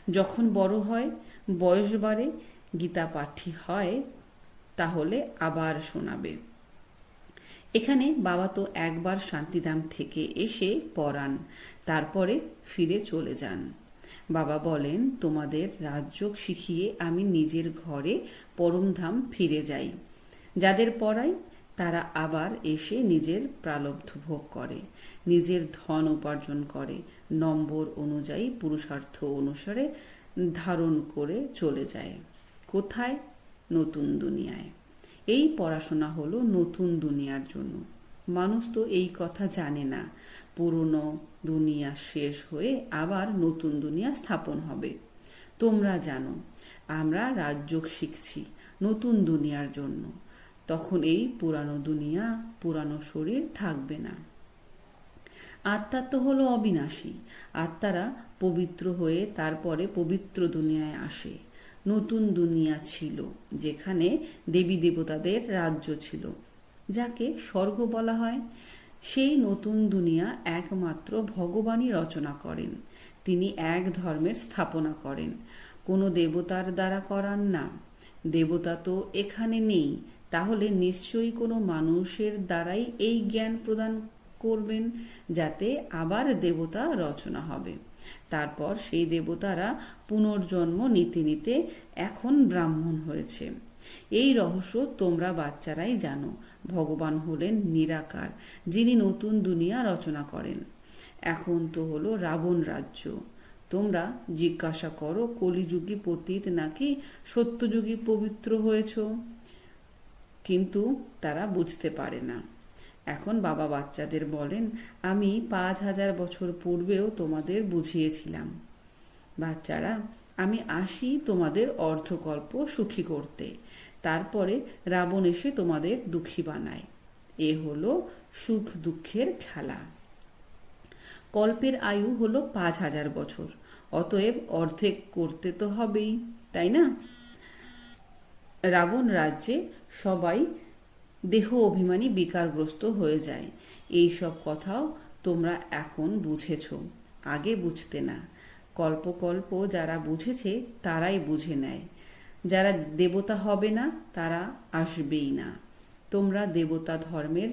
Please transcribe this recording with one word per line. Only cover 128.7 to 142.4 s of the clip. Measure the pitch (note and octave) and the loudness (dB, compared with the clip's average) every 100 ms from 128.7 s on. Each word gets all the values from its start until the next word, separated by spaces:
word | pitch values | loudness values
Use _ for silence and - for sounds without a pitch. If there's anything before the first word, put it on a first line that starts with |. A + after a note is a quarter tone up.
| E3+ | -4
দুঃখের | D#3+ E3 - G#3+ E4+ - | -4 -6 -4 0 0 -2
খেলা। | - D#3 C#3 C3+ - - - - - - - - - - - - - - - | -10 -8 -8 -8 -12 -18 -20 -20 -20 -20 -20 -20 -20 -20 -20 -20 -20 -20 -2
কল্পের | G#3 G#3+ A#3 C4 C4 | 4 4 4 2 2
আয়ু | G#3 G3+ G#3 A#3 | 0 2 2 2
হলো | A3 C4 - | 4 4 0
পাঁচ | G3+ E3+ E3 | 0 0 2
হাজার | D#3+ D3+ D3 | -2 0 -2
বছর, | D3 C#3+ - - - - - - | -4 -6 -8 -12 -12 -20 -20 -4
অতএব | E3 E3+ G3 G#3+ A#3+ - | -2 2 4 4 0 -2
অর্ধেক | E3 E3 - G3+ - - | 0 0 2 0 0 -4
করতে | F3+ D#3+ - F#3 | -2 -2 -2 -4
তো | E3+ G#3 | -2 -2
হবেই, | G#3 A3 G#3+ G#3+ A3+ - - - | 0 0 2 2 -2 -4 -12 -6
তাই | F3 F3 | 0 6
না?" | C#4+ D4+ - - - - - - - - A#3+ - - - - - - - - | 8 6 4 -8 -20 -20 -20 -20 -20 -20 -20 -20 -20 -20 -20 -20 -20 -20 -2
রাবণ | F#3 F3 F3 A#3+ A#3+ | 4 6 6 4 4
রাজ্যে | F3+ D#3 D3+ - D4 - - - - | 4 2 0 -2 -2 -2 -12 -18 -4
সবাই | G3+ F3+ E3+ G#3 E4+ - - - - - - - F#3 | 0 2 2 2 2 -2 -14 -20 -20 -20 -20 -8 2
দেহ | G#3+ G#3+ B3 | 4 6 6
অভিমানী | G#3 F#3 F3+ F#3 B3+ | 6 6 4 4 4
বিকারগ্রস্ত | F#3+ E3+ F3+ | 2 2 2